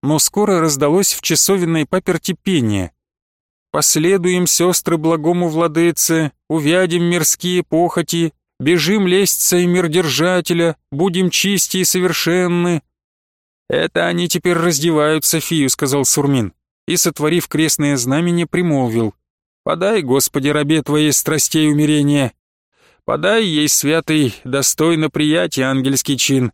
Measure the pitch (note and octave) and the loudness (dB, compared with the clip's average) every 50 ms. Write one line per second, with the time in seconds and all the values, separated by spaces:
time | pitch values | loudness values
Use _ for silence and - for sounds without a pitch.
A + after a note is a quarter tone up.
0 | - C#3 D3+ D3+ - - - G3 G#3 G#3 G3 F3 D#3+ D#3+ C#3+ C3+ D3 D3 D#3 F#3+ | 0 0 0 0 0 -2 0 0 0 2 2 2 2 0 0 0 0 2 2 2
1 | G3+ - - - - - E3 D3+ - - G3 G3 F3 E3 E3 D#3+ D3+ - - F#3 | 0 0 -4 -4 -4 -2 0 0 2 2 0 0 0 0 0 -2 -2 -2 -2 -4
2 | - - F3+ E3 _ - F3+ - _ - F#3+ D#3+ B2 A2 G#2 G2 F#2 E2 _ _ | -2 -2 -4 -4 _ -6 -8 -6 _ -2 0 0 0 0 0 -2 -4 -6 _ _
3 | _ _ _ _ _ _ _ _ _ _ _ _ _ _ - D3+ D3 - - D#3+ | _ _ _ _ _ _ _ _ _ _ _ _ _ _ -4 -2 0 0 0 0
4 | D#3 E3+ G3 G3 E3+ F3+ F3+ F3+ F3+ E3+ - - E3+ F3+ F3+ - - - E3 E3 | 2 2 2 2 2 0 0 0 0 0 0 0 0 0 0 -2 -2 -2 -4 0
5 | D3+ E3 E3 D#3+ D3 C3 F3 F3 F3 E3+ D#3 D#3+ E3+ E3+ D3+ E3 E3+ E3+ D#3+ - | 0 0 0 0 0 0 0 0 -2 -2 0 0 -2 0 0 0 0 0 0 0
6 | - - E3 E3 D#3+ D3 - _ _ _ D#3 D#3+ D3 C#3+ E3 F3+ F#3 F3+ E3 F3 | -2 0 0 0 0 -2 -6 _ _ _ -4 -2 0 0 2 2 2 2 0 0
7 | E3+ F3 F3 F3 D#3 - - - - F3+ F3+ F3+ E3+ _ - D#3+ F3 F3 - F3+ | 0 0 0 0 0 -2 -2 -2 -2 -2 -2 -2 -2 _ 0 0 0 0 0 -2
8 | E3 - - E3+ E3 D#3+ - _ _ _ _ _ B2+ C#3 F3 F3 D3 D#3+ G3+ A3 | -4 -2 -2 -2 -2 -2 -4 _ _ _ _ _ 0 0 2 2 2 0 0 2
9 | G3 F3+ F3 F#3+ G3+ F3+ - - - - F#3 F3+ F3+ F3 F3 F#3 F3+ E3 D3+ F#3 | 2 2 2 2 2 0 0 -2 0 0 2 2 2 2 2 2 0 0 0 0
10 | F3 D#3 C3 B2+ D#3 F3+ F#3 F3+ D#3+ - F3 E3+ E3+ E3+ D#3 _ _ _ - C#3 | 0 0 0 0 0 0 0 0 0 -2 0 0 0 0 -2 _ _ _ -4 -2
11 | E3+ G3 E3+ F3+ F#3+ F3+ - - - F#3+ G3+ F#3 - - - F#3+ F3+ - - F#3 | -2 0 0 0 0 0 0 0 0 0 0 0 -2 -2 -2 -2 0 0 0 0
12 | F3+ F#3 E3 - - E3 E3+ F#3 F3+ F3 F3 F3 F3 F3 F3 D#3 - _ _ _ | 0 0 -2 -2 -2 0 0 0 0 0 0 0 0 0 -2 -2 -4 _ _ _
13 | _ _ _ _ _ _ _ _ _ _ _ _ _ _ - C#3 D#3+ E3 _ E3+ | _ _ _ _ _ _ _ _ _ _ _ _ _ _ -2 -2 -2 0 _ -2
14 | E3+ F3 F3 F3 F3 E3+ - F3 - F3+ F3 E3+ E3 F3+ E3 C#3 D3 E3+ D#3+ D3+ | -2 0 0 -2 -2 -2 -2 -2 0 0 0 2 2 0 0 0 0 0 2 2
15 | D3 D3+ D#3 D#3+ - - - D#3+ - - E3+ D#3+ C#3+ C3 - - - C3+ C3 C#3+ | 2 2 0 0 0 0 -2 -2 -2 -2 0 0 2 0 0 -2 -2 -2 0 0
16 | C3+ - - - C#3 C#3 C#3+ C3 A2 G2 - _ _ _ _ _ _ - E3 E3+ | 0 0 0 0 2 2 2 0 0 -2 -8 _ _ _ _ _ _ -4 -2 0
17 | - E3+ D3+ - D3 D3+ D#3+ F3 D3+ - - - D#3+ D#3+ - - D3+ C#3+ C#3+ C3+ | 0 -2 -2 0 -2 0 0 0 -2 -2 -2 -2 0 0 0 0 0 0 0 0
18 | A#2 B2 C3+ D#3 E3+ F3 F3 E3+ E3+ D#3 - F#3+ F3+ F3 D3+ C#3 C3 A#2+ A2 A#2 | 0 -2 0 0 0 0 0 0 -2 -2 -2 -2 0 0 0 0 0 0 0 0
19 | A2+ G#2+ - _ _ _ _ _ _ _ _ _ _ - D#3+ E3 F3+ G3 A3+ G#3+ | -2 -2 -4 _ _ _ _ _ _ _ _ _ _ -4 -2 -2 0 0 0 0
20 | D#3+ B2+ B2+ C#3 C#3 - _ D3 C3 C#3+ D3 D3+ D3 C#3+ D#3 D#3+ D3 - D3 D3+ | 0 2 0 0 0 0 _ -2 -2 0 0 0 0 2 0 0 0 0 0 2
21 | D3+ D#3 C#3+ - - - D#3 D3+ - - - D#3+ D#3 D3+ D3 D3 D3+ D3+ D3+ D3+ | 2 2 0 0 -2 -2 -2 -2 -2 0 0 2 2 2 2 2 2 2 2 2
22 | C#3+ C#3+ D3 D3 C#3 B2 - _ _ _ _ _ _ _ _ _ _ _ _ _ | 2 2 2 2 0 -2 -4 _ _ _ _ _ _ _ _ _ _ _ _ _
23 | _ - - D3 D3+ F#3+ G#3 A3+ A3+ F#3+ D#3+ D3 D3+ D3 - - - C#3 D#3 E3 | _ -4 -4 -2 0 0 2 2 0 0 0 0 0 2 0 0 0 0 0 0
24 | D#3+ - D#3 D#3 D3 B2+ G#2 - _ B2+ B2+ C#3 C3+ - - - D#3 E3 E3+ D#3+ | 0 0 0 0 0 0 -2 -6 _ -6 -4 -2 -2 -2 -2 0 0 0 2 0
25 | D#3 D3+ - D3+ D#3 D3+ D3+ E3 F3+ D#3+ - - C3 C3 C3+ C3+ B2+ C3+ C#3 C3+ | 0 -2 -2 -2 0 0 2 0 0 -2 -2 -2 -2 0 0 0 0 0 0 -2
26 | - - C#3+ B2+ - - C#3 C3+ B2+ A#2 | -2 -2 -2 -2 0 0 2 2 0 0